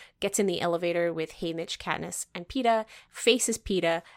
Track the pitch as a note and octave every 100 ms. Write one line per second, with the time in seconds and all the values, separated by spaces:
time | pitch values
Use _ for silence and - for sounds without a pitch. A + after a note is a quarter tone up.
0 | - _ G3+ - G3+ F3 F3 E3+ F3 E3+
1 | E3+ D#3+ D#3+ - E3+ E3 E3+ - F3+ -
2 | E3 - - F3+ F3 C4+ A#3 A3+ A3 -
3 | - - A#3 A#3+ - A3 - F#3 E3 E3
4 | -